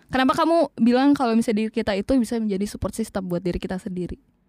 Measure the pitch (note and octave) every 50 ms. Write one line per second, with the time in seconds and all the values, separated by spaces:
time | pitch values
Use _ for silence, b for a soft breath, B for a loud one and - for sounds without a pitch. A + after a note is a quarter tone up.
0 | b b B3+ B3+ C4 C4+ D#4 E4+ D#4+ D#4+ E4 E4+ D4 - - - A3+ A#3+ A#3+ B3+
1 | C4+ C#4+ C#4+ C#4 C4 A#3 A3 A3+ A#3 - G#3+ G#3+ A3 A3 - A3+ G#3+ A3+ G3+ F#3+
2 | G#3 - C4+ C4 A3+ - A#3+ A#3 A3 G#3 F#3+ F#3 G3+ G#3 - - - F#3+ - -
3 | A3 - - G3+ F#3 F3+ F3 F3 F#3+ F3 F3 - - F3+ F#3 F#3 - F#3 F#3 F3+
4 | F3 E3+ - - _ _ _ _ _